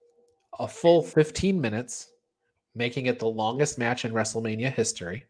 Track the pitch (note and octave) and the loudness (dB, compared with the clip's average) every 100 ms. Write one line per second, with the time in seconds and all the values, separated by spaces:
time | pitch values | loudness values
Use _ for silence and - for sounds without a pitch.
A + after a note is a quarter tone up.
0 | _ _ _ _ _ - A2+ - E3+ E3+ | _ _ _ _ _ -8 -8 2 6 6
1 | D#3 D#3 D#3 - F#3 F#3+ A#2+ G#2+ B2 - | 4 2 2 2 0 2 0 -2 -6 -12
2 | - _ _ _ _ _ _ A2+ B2 C3+ | -16 _ _ _ _ _ _ -4 -4 -2
3 | B2+ B2 A2+ A2 A2 B2+ D3 - A#2 B2 | -2 0 -2 0 0 2 0 0 -2 0
4 | A#2 A2+ A2 A2+ A2+ A2 B2+ C3 G#2+ - | -2 0 0 -2 -4 -2 -2 0 -2 -2
5 | F2 G#2 | -8 -10